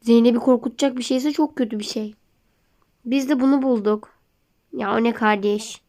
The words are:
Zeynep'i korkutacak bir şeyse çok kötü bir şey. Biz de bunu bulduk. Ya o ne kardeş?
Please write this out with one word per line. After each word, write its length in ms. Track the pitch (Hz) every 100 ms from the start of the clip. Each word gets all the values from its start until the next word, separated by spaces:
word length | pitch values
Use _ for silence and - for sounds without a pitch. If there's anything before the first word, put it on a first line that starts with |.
Zeynep'i 380 | 226 233 233 240
korkutacak 580 | 254 247 240 - 277 254
bir 60 |
şeyse 300 | 233 254 285
çok 240 | 294 302 -
kötü 220 | 240 220
bir 60 |
şey. 300 | 208 - 214 214 _ _ _ _ _ _ _ _
Biz 240 | - 269 262
de 120 | 294
bunu 220 | 262 277
bulduk. 560 | 262 240 208 214 - _ _ _ _ _ _
Ya 240 | - 202 220
o 80 |
ne 100 | 233
kardeş? 680 | 233 220 208 202 208 214 -